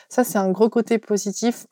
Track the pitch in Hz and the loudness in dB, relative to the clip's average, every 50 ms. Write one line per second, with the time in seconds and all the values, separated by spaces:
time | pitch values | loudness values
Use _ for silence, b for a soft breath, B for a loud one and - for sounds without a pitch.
0 | B B - - 247 - - 208 190 190 185 185 220 233 - 240 220 - 233 214 | B B 0 0 0 2 0 0 0 0 2 2 2 2 2 0 0 0 -2 -2
1 | - - 208 196 - 208 190 - 220 240 233 - - - | 0 -2 -2 -2 -2 -6 -6 -2 -2 -2 -2 -2 -10 -10